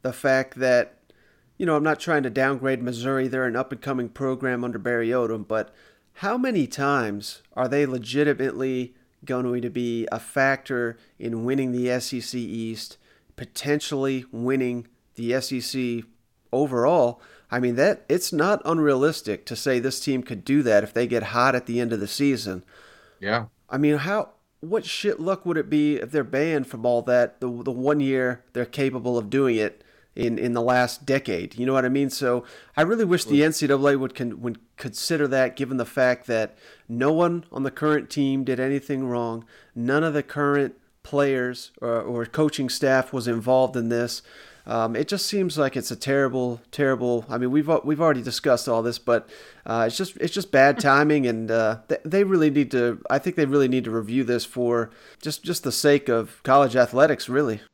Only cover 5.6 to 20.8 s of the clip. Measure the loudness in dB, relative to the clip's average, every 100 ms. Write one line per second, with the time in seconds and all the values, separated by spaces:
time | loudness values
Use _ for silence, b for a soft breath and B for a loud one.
5.6 | -4 b b b b -8 -4 -2 0 0
6.6 | 0 -2 0 0 0 -4 -10 -16 _ -4
7.6 | 0 0 0 -2 -4 0 2 2 -2 -2
8.6 | -4 -4 -6 b b b -6 -4 -2 -2
9.6 | -4 -4 -4 -4 -4 -6 -6 0 0 0
10.6 | -4 -4 -4 -6 b b -8 -4 -2 0
11.6 | 0 -2 -2 -2 -4 -8 -6 -8 -6 -6
12.6 | -8 -8 -14 -18 b b b -18 -14 -8
13.6 | -2 -2 -2 -2 -2 -2 -6 -6 -2 0
14.6 | 0 -4 -10 _ _ -8 -2 -2 -2 -6
15.6 | -6 -4 -4 -4 -8 _ _ _ _ 0
16.6 | 0 2 4 4 2 0 b b b -2
17.6 | 0 2 2 2 _ -2 0 0 2 0
18.6 | 0 2 2 4 2 0 -6 -8 -6 -6
19.6 | 0 0 0 -4 -2 -4 -4 -10 0 2
20.6 | 4 4